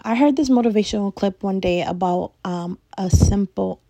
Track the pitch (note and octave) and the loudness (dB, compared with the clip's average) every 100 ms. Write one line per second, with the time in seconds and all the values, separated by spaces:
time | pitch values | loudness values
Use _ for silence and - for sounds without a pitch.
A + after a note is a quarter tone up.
0 | A3 A#3 D4 C#4 C4+ B3 A#3 G#3+ G3+ G#3+ | -4 2 2 2 2 2 4 2 0 -2
1 | G3+ - G3 F#3+ G3 F#3+ F#3 F3 E3 F3 | -4 -2 -4 -2 -4 -2 0 -2 -2 -4
2 | F3+ F3+ E3+ _ F#3 F3 F3 F3+ _ - | -2 -2 -4 _ -8 -6 -8 -12 _ -8
3 | F#3+ - - G3+ G3 - F#3 F3+ | 0 2 4 2 -2 -4 -6 -8